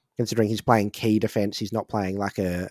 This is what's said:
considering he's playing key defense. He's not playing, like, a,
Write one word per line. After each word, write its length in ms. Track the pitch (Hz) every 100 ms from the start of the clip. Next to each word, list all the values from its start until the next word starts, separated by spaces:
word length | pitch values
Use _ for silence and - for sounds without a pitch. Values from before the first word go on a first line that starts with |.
| _ -
considering 320 | 113 117 107
he's 120 | 110
playing 300 | - 113 104
key 280 | - 113 107
defense. 400 | 110 110 101 -
He's 140 | 104
not 160 | 110 -
playing, 280 | 107 95 98
like, 220 | 98 -
a, 300 | 92 87 92